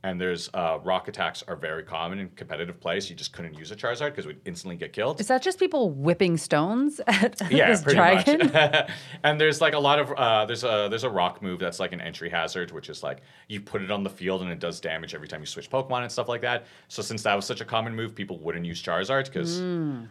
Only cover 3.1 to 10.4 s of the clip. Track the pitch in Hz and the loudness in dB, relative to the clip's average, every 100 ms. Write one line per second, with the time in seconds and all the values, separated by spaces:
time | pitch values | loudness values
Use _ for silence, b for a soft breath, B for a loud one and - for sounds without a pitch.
3.1 | 82 - - 82 76 85 104 120 123 147 | -10 -12 -10 -12 -12 -14 -6 -4 -2 -4
4.1 | 139 76 76 - 87 92 87 80 - 117 | -4 -10 -10 -12 -10 -10 -8 -8 -2 -2
5.1 | 156 208 262 359 370 370 311 214 139 143 | -2 0 2 2 0 0 2 0 0 0
6.1 | 170 185 165 - 151 165 233 285 294 - | 4 4 2 2 2 4 2 0 0 2
7.1 | 196 220 - 180 139 151 208 147 143 175 | 4 4 0 2 6 6 6 6 8 8
8.1 | 185 185 311 320 160 151 156 - - - | 8 6 6 6 6 6 4 0 -6 -12
9.1 | - 151 151 156 147 160 147 143 147 139 | 0 2 6 4 6 2 4 4 4 4
10.1 | - 120 110 | 2 4 4